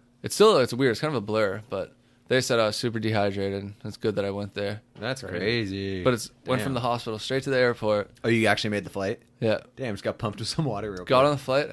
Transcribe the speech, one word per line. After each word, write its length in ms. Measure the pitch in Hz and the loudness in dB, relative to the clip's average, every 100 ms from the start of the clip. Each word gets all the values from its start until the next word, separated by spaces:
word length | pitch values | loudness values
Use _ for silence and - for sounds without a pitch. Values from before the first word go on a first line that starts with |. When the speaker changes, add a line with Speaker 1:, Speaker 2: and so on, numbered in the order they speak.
| _ _ | _ _
Speaker 1:
It's 140 | 123 - | -2 6
still, 220 | 220 165 | 6 8
it's 140 | 120 | 4
weird. 180 | 120 135 | 2 2
It's 100 | 104 | 2
kind 100 | 156 | -2
of 80 | 131 | -2
a 40 | 101 | 0
blur, 380 | 107 104 107 107 | 0 0 -2 -6
but 240 | 98 82 _ _ _ - | -6 -6 _ _ _ 0
they 100 | 131 | 2
said 200 | 127 117 | 2 2
I 80 | 107 | 2
was 80 | - | 0
super 220 | 120 110 | -2 -2
dehydrated. 720 | 107 107 101 98 98 98 101 104 | 0 2 0 0 -4 -4 -8 -12
It's 140 | 107 - | -14 -4
good 180 | 110 101 | -2 0
that 80 | |
I 60 | 98 | -2
went 220 | 101 101 | -4 -6
there. 280 | 101 101 104 - - | -6 -6 -6 -12 -10
Speaker 2:
That's 220 | 110 131 | -8 -8
Speaker 3:
Crazy. 160 | 95 90 | -8 -4
Speaker 2:
crazy. 640 | 101 117 101 98 98 95 | -2 0 -2 -4 -4 -2
Speaker 1:
But 100 | 120 | 0
it's 180 | 117 - _ - | 0 -2 _ -4
went 160 | 127 | -2
from 80 | 135 | -2
Speaker 2:
Damn. 40 | 123 | -2
Speaker 1:
the 40 | |
hospital 380 | 120 120 117 110 | -2 -2 -4 -8
straight 240 | - 131 | -4 -4
to 60 | 139 | 0
the 80 | 131 | 2
airport. 540 | 123 117 110 104 - - | 2 2 0 0 -2 -4
Speaker 2:
Oh, 60 | 113 | 2
you 180 | 117 107 | 4 4
actually 220 | 104 110 | 2 0
made 160 | 104 87 | -2 -4
the 40 | |
flight? 300 | 98 98 117 _ - | -6 -4 -6 _ -4
Speaker 1:
Yeah. 180 | 113 104 - - | 0 0 -4 -10
Speaker 2:
Damn, 200 | 127 98 | -8 -6
just 80 | |
got 140 | 113 - | -4 -4
pumped 220 | 113 101 | -6 -6
with 80 | 110 | -6
some 160 | - 143 | -2 -2
water 260 | 101 107 | -4 -6
real 120 | 92 | -6
Speaker 1:
Got 160 | 90 127 | 4 6
Speaker 2:
quick. 40 | 147 | 6
Speaker 1:
on 60 | |
the 60 | 139 | 2
flight, 320 | 135 135 147 | 0 0 0